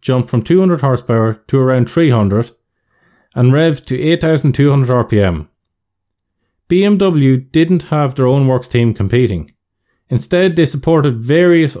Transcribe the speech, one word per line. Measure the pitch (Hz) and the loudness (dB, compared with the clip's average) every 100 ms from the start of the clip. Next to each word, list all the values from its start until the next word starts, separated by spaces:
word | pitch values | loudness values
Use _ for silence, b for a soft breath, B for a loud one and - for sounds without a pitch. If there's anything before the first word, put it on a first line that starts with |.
jumped | - 127 120 | -4 -2 -2
from | 120 | -4
two | 107 180 | 0 2
hundred | 190 170 | 2 0
horsepower | 139 127 - 113 113 110 - | -2 -2 -2 0 0 -4 -4
to | 135 | 0
around | 131 127 123 | 0 0 0
three | - 165 | 0 0
hundred | 120 101 101 117 _ _ _ _ _ _ _ _ - | 2 0 -2 -4 _ _ _ _ _ _ _ _ -2
and | 123 | 2
revved | 139 165 151 - | 2 0 -2 -6
to | 127 | -6
eight | 151 165 | -2 -2
thousand | 165 160 147 | 0 0 0
two | 131 143 | 0 2
hundred | 139 127 | 2 0
R | 127 113 | 0 0
P | 107 | 0
M. | 98 82 76 _ _ _ _ _ _ _ _ _ _ _ - | 0 -2 -10 _ _ _ _ _ _ _ _ _ _ _ -4
B | 175 | 0
M | 202 202 | 2 2
W | 196 160 135 131 | 0 2 2 0
didn't | 131 160 160 180 | 0 0 2 0
have | - 151 143 131 | -2 -2 -2 -2
their | 127 | 0
own | 139 135 | 2 0
works | 127 - | 0 -2
team | 123 117 | 0 0
competing. | 110 101 120 120 90 76 _ _ _ _ _ - | 0 -2 0 0 -2 -10 _ _ _ _ _ -6
Instead, | 127 - 175 190 170 | -6 -2 0 0 0
they | 156 | -2
supported | 139 156 165 143 117 | -2 -2 0 0 -2
various | 117 156 180 170 156 - | -2 2 4 2 0 -2